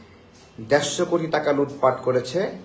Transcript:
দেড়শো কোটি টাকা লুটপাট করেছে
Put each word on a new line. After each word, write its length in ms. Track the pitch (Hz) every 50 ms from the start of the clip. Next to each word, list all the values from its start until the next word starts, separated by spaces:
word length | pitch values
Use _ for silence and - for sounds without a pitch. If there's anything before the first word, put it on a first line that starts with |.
| - - - - - - - - - - - - 113 110
দেড়শো 360 | 135 147 143 - - - 175
কোটি 220 | 175 175 170 160 156
টাকা 240 | 160 151 - 151
লুটপাট 500 | 143 139 143 139 - - - 131 127 - -
করেছে 480 | 135 127 123 120 - - 175 202 - - - -